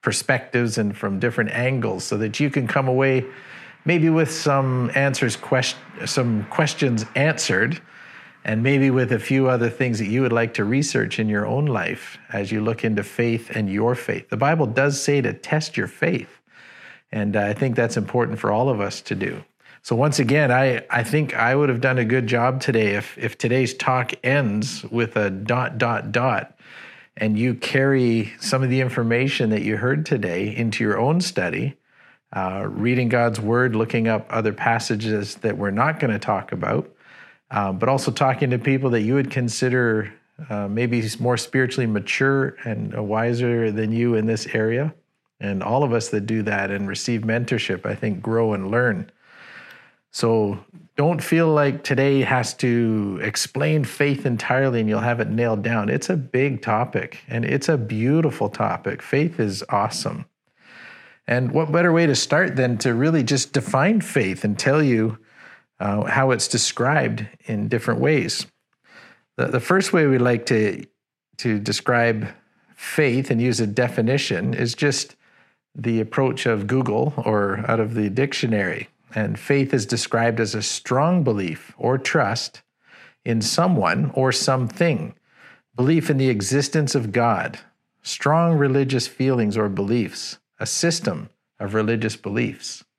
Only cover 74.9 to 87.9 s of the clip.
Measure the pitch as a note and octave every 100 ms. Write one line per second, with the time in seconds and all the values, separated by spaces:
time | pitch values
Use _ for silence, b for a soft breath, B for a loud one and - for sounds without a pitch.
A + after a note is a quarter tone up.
74.9 | C3 - - b b b b _ - A2+
75.9 | A2+ A2 - C3 B2+ - A2 G#2 C3 C3
76.9 | G#2 C3+ C#3+ A2+ G#2+ G2+ G2 A2 A2+ G#2+
77.9 | A2+ G#2 F#2+ C3+ - B2+ G#2+ F#2 D#2+ -
78.9 | _ _ - G#2+ G#2+ - C#3 C3+ B2 A2
79.9 | A2+ - A#2 A#2 A2+ A2 A2 G2+ - -
80.9 | B2+ D#3 F3+ C3+ G#2 F#2 D#2+ - - A#2
81.9 | C3 C3+ E3 A2 A#2 - - _ _ B
82.9 | B B B - A2+ G#2+ - F3 D#3+ F#2
83.9 | G2+ C#3+ - C3 B2+ - C3 B2 - E3+
84.9 | B2+ D#2 - B B B B B - B2+
85.9 | E3 D#3+ C#3 C3+ A2 G2+ C3 C#3+ D#3+ C#3+
86.9 | C#3+ A2+ G2+ A#2 G2+ - - - _ _